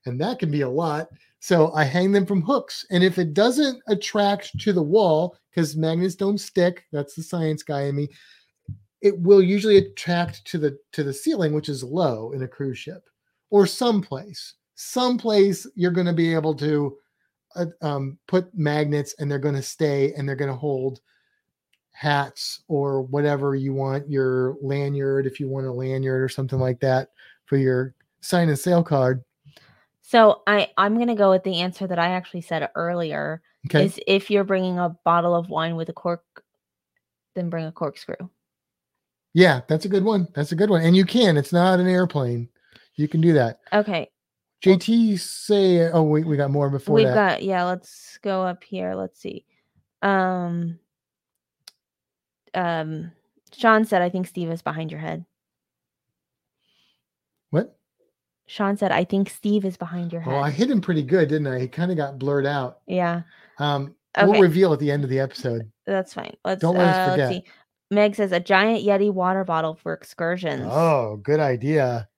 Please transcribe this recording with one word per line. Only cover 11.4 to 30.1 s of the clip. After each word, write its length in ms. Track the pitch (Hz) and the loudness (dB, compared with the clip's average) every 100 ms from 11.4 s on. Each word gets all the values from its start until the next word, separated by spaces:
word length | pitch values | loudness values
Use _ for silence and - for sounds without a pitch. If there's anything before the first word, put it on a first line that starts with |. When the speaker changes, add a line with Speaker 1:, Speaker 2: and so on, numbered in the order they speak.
| 160 | 0
Speaker 1:
which 140 | 151 151 | -2 -4
is 160 | 139 | -8
low 480 | 123 156 160 113 113 | -6 -2 -2 -2 -8
in 120 | 139 | -8
a 40 | 127 | -10
cruise 300 | - 139 117 | -8 -8 -8
ship, 320 | - 98 _ _ _ _ - | -12 -18 _ _ _ _ 0
or 160 | 202 190 | 4 4
someplace. 840 | - 247 214 170 135 208 170 - _ _ - | 2 0 0 -2 -8 -12 -18 -20 _ _ -20
Someplace 920 | - 254 247 247 226 208 196 185 - - | -8 -2 -2 -2 0 4 4 2 -8 -2
you're 160 | 175 | 0
gonna 220 | 175 175 | 0 0
be 200 | 170 165 | 0 2
able 220 | 165 156 147 | 0 0 -2
to, 420 | 143 151 143 139 _ _ _ _ _ 185 | -2 0 -2 -8 _ _ _ _ _ -8
uh, 100 | 170 - | -8 -6
um, 380 | 156 143 135 147 - | -6 -4 -6 -10 -4
put 260 | 185 185 196 | -2 -2 -2
magnets, 600 | 147 147 151 147 143 - | 0 0 0 -2 -4 -6
and 120 | 143 | -6
they're 80 | 143 | -4
gonna 220 | 147 139 | -2 -4
stay, 520 | 131 - 156 143 139 | -6 -4 -2 0 0
and 140 | 151 139 | -2 -6
they're 60 | 135 | -4
gonna 200 | 143 127 | -6 -6
hold 440 | 147 135 131 123 _ _ _ _ _ _ _ _ _ | -6 -4 -6 -8 _ _ _ _ _ _ _ _ _
hats 680 | - 147 143 139 - - - - | -6 -2 0 -2 -8 -14 -14 -6
or 340 | 151 139 135 | -4 -2 -2
whatever 540 | 131 139 147 143 139 139 | -4 -2 0 0 -2 -2
you 180 | 135 | -4
want, 340 | 135 135 135 143 | -4 -4 -4 -4
your 460 | 139 131 127 127 139 | -2 0 0 -2 -4
lanyard, 640 | 139 139 139 139 139 135 135 | -6 -4 -2 -4 -2 -2 -2
if 140 | 131 | -4
you 100 | 135 | -8
want 160 | 135 135 | -6 -6
a 60 | |
lanyard 500 | 123 131 131 131 131 | -6 -4 -4 -2 -2
or 80 | 131 | -2
something 300 | - 135 131 | -4 -4 -2
like 200 | 127 123 | -2 0
that 300 | 135 127 131 _ - _ - | 0 0 -2 _ -20 _ -2
for 120 | 139 | 0
your 360 | 131 127 131 - _ _ | 2 0 -2 -8 _ _
sign 280 | - 180 170 | -2 0 2
and 100 | 143 | 0
sail 240 | - 175 | 2 2
card. 400 | 165 143 127 131 - _ 143 - _ _ _ _ | 2 2 2 0 -6 _ -20 -20 _ _ _ _
Speaker 2:
So 400 | - | 0